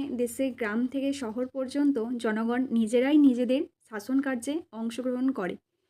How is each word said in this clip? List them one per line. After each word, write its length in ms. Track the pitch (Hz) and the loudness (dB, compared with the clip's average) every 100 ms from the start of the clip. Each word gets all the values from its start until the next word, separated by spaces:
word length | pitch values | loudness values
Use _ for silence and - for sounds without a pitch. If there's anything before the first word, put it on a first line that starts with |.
| 277 233 | -2 -2
দেশের 280 | 240 233 269 240 | -4 -2 -4 -2
গ্রাম 280 | 214 214 247 | -2 -2 -2
থেকে 260 | 277 277 | -2 -2
শহর 320 | 277 233 220 254 | -4 -6 -6 -6
পর্যন্ত 500 | 269 262 285 285 277 220 247 | -6 -4 0 2 2 -2 -2
জনগণ 360 | 226 214 226 247 262 226 | -2 0 0 0 0 0
নিজেরাই 400 | 220 240 262 302 | 2 2 4 8
নিজেদের 440 | 285 240 240 262 339 _ _ | 6 6 2 0 -2 _ _
শাসন 320 | 214 - 262 | -12 -2 -2
কার্যে 340 | 277 254 233 311 339 | 0 -4 -4 -6 -6
অংশগ্রহণ 580 | 220 226 233 254 247 262 269 | -8 -8 -4 -4 -2 -2 0
করে। 160 | 185 - _ _ | -4 -6 _ _